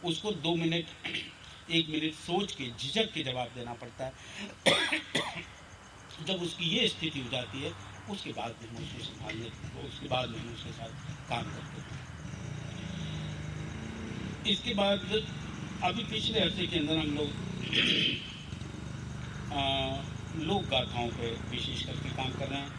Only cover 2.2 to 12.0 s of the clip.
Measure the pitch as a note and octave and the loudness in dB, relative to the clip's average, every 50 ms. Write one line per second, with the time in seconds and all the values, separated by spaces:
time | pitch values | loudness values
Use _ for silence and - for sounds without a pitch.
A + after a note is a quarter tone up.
2.2 | - - F3 F#3+ G3+ G3+ - - C3+ B2 A#2 - B2 C3+ - A3 A3+ G#3 - E3 | -2 2 4 4 4 2 -2 -4 -4 -4 -4 -4 -4 0 4 2 2 4 2 -2
3.2 | C#3+ C3 B2+ B2+ B2 A#2 A#2+ B2+ A#2+ A#2+ A#2+ A#2 B2+ A#2 - - C3 C3 - - | -2 0 0 0 -2 -2 -4 -6 -6 -6 -6 -8 -8 -12 -6 -4 -4 -4 -4 -8
4.2 | - - - - G#3 G3 - - - F#3 - - - - - - - - - - | -14 -12 -10 -8 -8 -8 -10 4 6 6 8 8 6 2 2 0 -2 0 -2 0
5.2 | - - - E3+ - - - - - - - - - - - - - - - - | 0 0 -4 -6 -8 -10 -12 -16 -14 -16 -16 -16 -16 -16 -16 -16 -14 -14 -10 -6
6.2 | D#3 F#3 F#3+ F3+ F3 E3+ - - F3 D#3+ F3 A#3+ B3+ A3 - - E3 D#3+ C#3+ C#3 | -2 -2 0 0 0 -2 -2 0 2 2 4 6 6 4 4 2 -2 -2 0 -2
7.2 | B2+ A#2+ C3+ B2 B2 - - C3+ C#3+ E3 E3+ - - - - - - - G3 G3 | -2 0 0 -2 -2 -2 -4 -4 -4 -4 -4 -6 -10 -12 -12 -12 -6 -6 -6 -4
8.2 | - - - - G#2+ A#2 A2+ - A2+ A2 A#2 A2+ - - - - - - - - | -4 -4 -4 -2 -4 -4 -4 -8 -10 -10 -8 -6 -6 -6 -6 -6 -6 -8 -8 -8
9.2 | - - - A2 A#2 A2+ - - - - - A#2+ A#2+ - - - - C3+ B2+ B2+ | -6 -6 -4 -4 -4 -6 -8 -8 -8 -8 -6 -6 -8 -6 -6 -6 -4 0 0 0
10.2 | B2+ A#2+ A#2 A2+ A#2+ A#2 A#2 - - - - - A2+ A2+ - - - - - - | 0 0 -4 -6 -6 -6 -8 -8 -8 -8 -8 -8 -8 -8 -8 -8 -8 -8 -8 -8
11.2 | - - B2+ A#2 - - - - - - - - - - - - | -6 -4 -2 -2 -2 -4 -6 -8 -8 -8 -8 -10 -8 -8 -8 -10